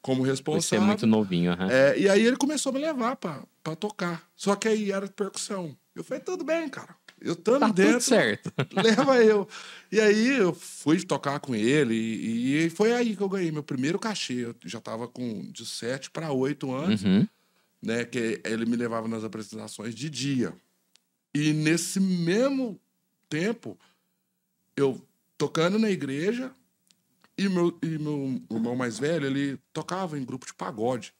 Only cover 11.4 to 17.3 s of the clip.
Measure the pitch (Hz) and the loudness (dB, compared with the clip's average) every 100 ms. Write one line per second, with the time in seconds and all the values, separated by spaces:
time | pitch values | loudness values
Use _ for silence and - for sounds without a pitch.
11.4 | - 113 113 151 127 113 113 107 92 113 | -2 0 4 4 4 0 -2 -4 -4 -2
12.4 | 127 147 165 160 214 240 240 190 196 190 | 0 0 0 2 2 2 0 -2 -4 -2
13.4 | 170 151 147 139 135 185 226 202 - 123 | -4 -4 -6 -2 -2 -2 -4 -6 -6 -6
14.4 | 117 117 - 110 113 113 120 - 123 104 | -6 -10 -14 -12 -10 -10 -10 -8 -8 -8
15.4 | 95 - 113 - 117 135 - - 160 135 | -10 -14 -12 -8 -6 -8 -8 -10 -4 -2
16.4 | 131 147 139 127 170 208 190 190 196 | -2 -2 -6 -4 0 0 4 4 2